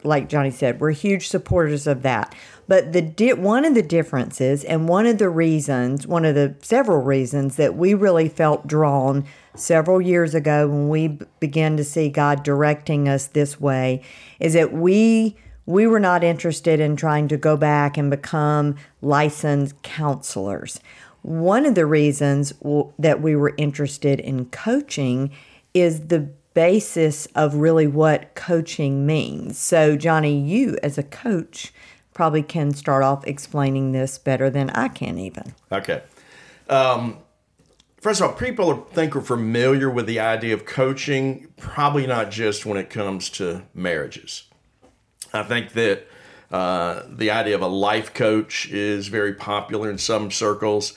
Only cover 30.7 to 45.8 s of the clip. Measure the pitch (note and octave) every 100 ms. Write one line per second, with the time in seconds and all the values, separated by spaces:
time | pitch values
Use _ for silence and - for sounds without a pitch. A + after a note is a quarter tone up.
30.7 | - C#3+ C#3+ C#3+ - A#3+ F3 - - -
31.7 | - - - _ - D#3+ D3+ D3 E3 D3
32.7 | C#3+ - C3+ C3+ C#3 - C#3 - D3 C3+
33.7 | C3+ C3+ C3 C3 - C#3 B2+ C3+ C#3 C3+
34.7 | - C3 - - E2+ F#2 - - - -
35.7 | G2 F#2 D#2 - _ - - - _ -
36.7 | C3+ C3 A#2+ A#2+ - _ _ _ _ _
37.7 | _ _ _ G#3+ F#3 F3 - B3 A3 F3
38.7 | B2 - E3+ D#3 C#3 A#2+ A#2 A2 A#2+ C3
39.7 | C#3 C3+ A#2+ A2 A2+ A2+ A2+ A#2 G#2+ -
40.7 | C#3 C3 C3+ - C3+ C3+ C3 - - -
41.7 | - C#3+ C#3+ B2+ A#2+ G2+ A2 A2 G#2 A2
42.7 | G2 F2+ A2+ G2+ F#2+ - - F2+ F2+ -
43.7 | E2+ F2+ D#2+ C2+ - - - - _ _
44.7 | _ _ _ _ _ - A2 G#2 A#2+ G2
45.7 | A2+